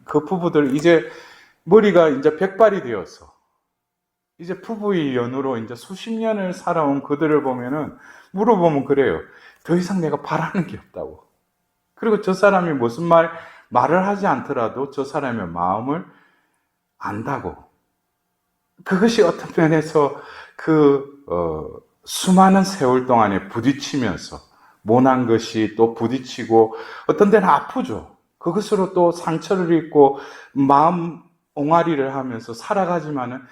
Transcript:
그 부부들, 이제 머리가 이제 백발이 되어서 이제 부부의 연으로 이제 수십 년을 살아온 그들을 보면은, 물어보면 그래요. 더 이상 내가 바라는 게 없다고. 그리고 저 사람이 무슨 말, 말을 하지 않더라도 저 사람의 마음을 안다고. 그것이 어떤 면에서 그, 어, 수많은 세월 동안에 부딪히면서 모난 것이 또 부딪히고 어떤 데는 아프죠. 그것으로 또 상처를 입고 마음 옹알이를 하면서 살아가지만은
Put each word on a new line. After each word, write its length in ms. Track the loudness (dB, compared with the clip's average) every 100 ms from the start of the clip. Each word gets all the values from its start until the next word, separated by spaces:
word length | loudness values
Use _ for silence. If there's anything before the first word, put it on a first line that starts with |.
| -4
그 180 | -4
부부들, 520 | -2 -4 -2 0 0 2
이제 340 | 4 2 2 -14 -20 -20 _ _
머리가 460 | 4 6 6 6 4
이제 280 | 4 0 0
백발이 460 | -2 2 2 2
되어서 500 | -4 -8 -8 -16 -20 _ _ _ _ _ _ _ _ _ _ -16
이제 200 | -12 -10
부부의 540 | -10 -6 -2 0 0 -2
연으로 420 | -2 -4 -4 -4
이제 180 | -8 -14
수십 360 | -14 -14 -8
년을 420 | -4 -2 -2 -4
살아온 500 | -6 -4 0 0 -2
그들을 400 | -2 -2 2 2
보면은, 540 | 0 -4 -4 -6 -8 -12 -20 -20 _
물어보면 540 | -2 2 4 4 2 0
그래요. 360 | 2 2 0 -6 -20 -20 _
더 120 | -2 -2
이상 260 | -2 -4
내가 200 | -2 -4
바라는 460 | -4 -4 -4 -4 -6
게 100 | -8
없다고. 500 | -16 -14 -14 -14 _ _ _ _ _ _ _ -6
그리고 260 | -2 0
저 120 | 0
사람이 400 | 2 4 4 0
무슨 320 | -2 -2 -2 2
말, 260 | 4 4 -2 -18 -20 -4
말을 360 | 0 2 2 0
하지 200 | -2 -2
않더라도 640 | -2 -4 -4 -4 -6 -8
저 120 | -8
사람의 440 | -6 -6 -6 -6 -8
마음을 580 | -4 -2 -2 -4 -6 -8 _ _ _ _ _ _ _ _ _
안다고. 580 | -10 -8 -6 -8 -8 -14 _ _ _ _ _ _ _ _ _ _ _ _
그것이 380 | -4 0 2 4
어떤 280 | 2 0 -6 0
면에서 640 | 2 2 0 0 0 -2 -18 -20 -20 -8
그, 680 | 0 4 6 4 -2 -16 -6
어, 640 | -4 -4 -6 -10 -16 -20 _ -12
수많은 580 | -6 2 6 6 6
세월 420 | 2 0 2 2 2
동안에 420 | 2 2 0 -6
부딪히면서 920 | -4 -2 -2 -4 -4 -4 -6 -10 -18 _ _ _ _
모난 460 | 0 4 4 2 2
것이 480 | 0 0 -4 -2 2
또 160 | 0
부딪히고 840 | 2 -4 -4 -8 -12 2 4 4 0 -16 -10 -2
어떤 220 | 2 4
데는 180 | 4 4
아프죠. 720 | 0 0 -8 -8 -8 -12 _ _ _
그것으로 560 | -6 -4 -2 -2 0
또 180 | 2 0
상처를 640 | 0 -4 -4 -2 -2 2
입고 460 | 0 2 6 6 4 -12 -20 -10
마음 720 | 0 4 4 4 2 -4 -10 _ _ _ -6
옹알이를 580 | 0 2 2 0 -2 -4
하면서 380 | -8 -10 -12
살아가지만은 880 | -12 -6 -2 -2 -4 -4 -8 -8 -10 -16